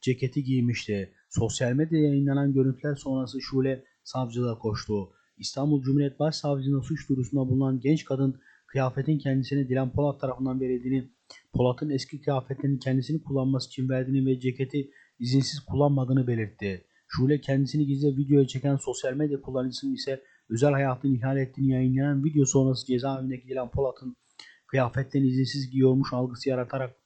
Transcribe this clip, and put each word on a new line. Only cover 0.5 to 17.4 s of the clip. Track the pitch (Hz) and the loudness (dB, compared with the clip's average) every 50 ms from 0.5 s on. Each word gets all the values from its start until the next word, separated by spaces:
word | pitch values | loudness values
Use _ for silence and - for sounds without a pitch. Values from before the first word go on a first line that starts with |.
| 131 127 120 120 120 - - - 104 101 95 92 _ _ _ _ | 2 2 2 2 0 -2 -4 -4 -4 -4 -4 -8 _ _ _ _
Sosyal | - - 117 110 - - 135 120 123 | -2 -2 -2 -2 0 -2 -2 0 0
medyada | 139 156 160 165 160 151 | 0 0 0 2 2 4
yayınlanan | 147 143 139 139 139 135 139 143 139 135 | 4 4 4 2 2 2 2 2 2 4
görüntüler | 135 131 135 131 131 - 151 143 | 4 4 2 2 -2 -4 -6 -6
sonrası | 139 - 139 135 131 131 120 135 135 | -4 -4 -4 -4 -4 -4 -6 -8 -10
Şule | 127 - 143 135 131 135 135 127 - _ _ _ _ | -10 -4 -2 0 0 0 0 -4 -6 _ _ _ _
savcılığa | - - 131 131 120 117 120 123 120 113 107 | -8 -6 -4 -4 -4 -2 -2 -2 -2 -2 -2
koştu. | - 110 104 - - - 107 104 95 90 _ _ _ _ _ _ | -4 -4 -4 -4 -4 -4 -4 -4 -4 -6 _ _ _ _ _ _
İstanbul | 101 - - 131 135 147 151 143 | -12 -10 -6 -2 0 2 2 2
Cumhuriyet | 131 131 139 143 143 139 135 - | 2 2 2 2 2 0 -2 -2
Başsavcılığına | 147 156 156 - - 147 143 139 131 135 143 135 | -2 -2 -2 -2 -2 -2 -2 -2 0 0 0 0
suç | 127 - 160 - - - | 0 -4 -6 -6 -2 -2
duyurusunda | 139 131 127 - - 139 | -2 -2 -2 -2 0 0
bulunan | 131 131 131 131 135 135 131 131 | 0 2 0 0 2 0 0 0
genç | 117 135 156 156 - | 2 2 2 2 0
kadın | - 139 131 139 135 131 - _ - - _ _ _ | -4 -2 0 0 0 -2 -4 _ -20 -20 _ _ _
kıyafetin | - 135 135 127 123 - 135 147 156 147 | -4 -2 -2 -2 -2 -4 -2 0 0 0
kendisine | 139 139 135 135 131 - 139 143 139 127 | 0 0 0 0 0 0 0 -2 0 0
Dilan | 127 131 135 127 123 | 0 0 0 0 0
Polat | - 143 147 139 139 | 0 0 0 0 -2
tarafından | - 135 127 123 131 131 131 131 | -4 -6 -4 -4 -4 -2 -2 -2
verildiğini, | 131 127 127 123 120 127 131 135 123 - _ _ _ _ - - _ _ _ | -2 -2 -2 -2 -2 -2 -2 -2 -2 -4 _ _ _ _ -20 -20 _ _ _
Polat'ın | - 120 127 123 120 - 151 | 2 2 2 2 0 -2 -2
eski | 143 135 - - - 143 | -2 -2 -4 -4 -12 -8
kıyafetlerini | 123 - 143 131 123 - 139 131 - 139 143 127 | -2 -2 -2 -2 -2 -4 -10 -4 0 0 0 0
kendisini | - 135 131 135 127 - 151 160 - | 0 0 0 0 0 0 -4 -6 -4
kullanması | - 139 135 131 131 135 131 - - | -2 -2 0 0 0 0 0 -2 -6
için | - - 131 131 | -6 -4 -2 -2
verdiğini | 131 127 127 131 135 139 131 | 0 -2 0 0 0 0 2
ve | 131 131 123 | 2 0 0
ceketi | 123 131 120 123 135 127 - 143 139 139 _ - _ _ _ _ | 0 -4 -2 -2 -6 -4 -4 -6 -6 -6 _ -20 _ _ _ _
izinsiz | 120 123 131 135 131 - - 147 | -4 2 2 2 2 2 -4 -10
kullanmadığını | - - - 135 143 147 143 135 131 123 131 135 127 123 | -8 -4 0 2 4 4 4 2 2 2 2 2 2 2
belirtti. | 120 113 113 98 - _ - 101 95 90 - _ _ _ _ _ | 0 -2 -2 -4 -6 _ -6 -6 -6 -6 -10 _ _ _ _ _
Şule | - - 127 131 147 143 | -2 0 2 2 2 0